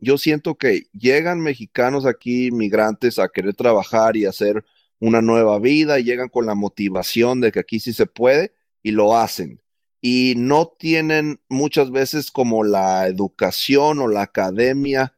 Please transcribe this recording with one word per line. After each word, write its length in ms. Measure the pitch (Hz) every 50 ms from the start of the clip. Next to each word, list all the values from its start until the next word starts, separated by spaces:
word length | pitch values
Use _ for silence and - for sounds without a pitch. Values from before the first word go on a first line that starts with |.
yo 160 | 110 127 139
siento 380 | 139 - 156 151 151 - 170 151
que 340 | - 139 123 98 - - _
llegan 480 | - 101 117 123 135 151 165 175 175 170
mexicanos 640 | 160 151 135 - 107 - - 127 123 127 139 139 135
aquí, 440 | 131 117 - - 120 123 123 127 123
migrantes, 680 | 120 117 110 101 101 110 107 110 107 - 123 120 - -
a 100 | 95 92
querer 260 | - 98 92 101 101
trabajar 640 | - 120 120 110 101 95 - 117 110 110 113 110
y 80 | 110 104
hacer 400 | 95 - - 107 104 104 107 - _ _ _ _ _ _ -
una 220 | 113 113 113 113
nueva 380 | 113 113 113 117 113 107 104 104
vida, 400 | 113 135 147 151 156 147 147 131
y 40 | 117
llegan 260 | 120 123 123 127 123
con 160 | - 123 117
la 80 | 110 107
motivación 880 | 101 101 98 - - 101 98 95 92 87 - - 113 117 123 127 127
de 100 | 120 110
que 80 | - 95
aquí 200 | - - 113 110
sí 120 | - 123
se 140 | 107 - 107
puede, 480 | - - - 120 127 139 151 190 - _ _ _ _ _ _
y 100 | - 107
lo 220 | 107 107 104 107 113
hacen. 460 | 117 113 104 - - 87 69 55 - _ _ _ _ _ _ _ _
Y 340 | - 123 123 127 127 127 123 120
no 340 | 120 131 147 156 170 165 _ _
tienen 600 | 156 160 160 160 156 156 156 156 151 151 143 - _ -
muchas 400 | 131 135 147 143 - 156 139 127
veces 400 | 127 135 135 - - 151 135 -
como 340 | - 135 123 120 113 110 107
la 440 | 104 101 95 95 95 95 95 92 92
educación 880 | 95 92 101 92 _ - 101 90 - - - - 139 139 147 151 151 143
o 100 | 131 113
la 140 | 104 101
academia, 920 | 101 - - 104 95 95 92 110 120 131 135 139 139 139 135 135 131 135 _